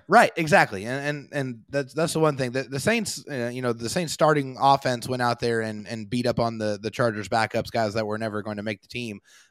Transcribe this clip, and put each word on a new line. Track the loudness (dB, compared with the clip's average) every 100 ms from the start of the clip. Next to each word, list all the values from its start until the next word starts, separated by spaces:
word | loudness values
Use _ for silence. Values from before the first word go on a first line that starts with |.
| 4
Right, | 6 6 2
exactly. | 4 4 4 0 -6
And, | -4 -4
and, | -6 -6
and | -4 -4 -8 -6
that's, | -4 -4
that's | -2 -2
the | 2
one | 2 2
thing. | -2
The, | -2
the | -4 -2
Saints, | 0 0 -2 -8 -8
uh, | -4 -4
you | -2
know, | -2
the | -2 -2
Saints | -4 -4
starting | 2 4 4 2 2
offense | 4 6 4 -2 -2
went | 0
out | 0 2
there | 0 0
and, | -2 -6 -8
and | -10 -6
beat | -2 -2
up | 0
on | -2 0
the, | -2 -2
the | -6
Chargers | 0 0 0 -2
backups, | 0 0 0 -2
guys | -2 0
that | -2 -4
were | -4
never | -4 -6
going | -6 -6
to |
make | -6 -8
the | _
team. | -8 -8 -10 -14 -20 _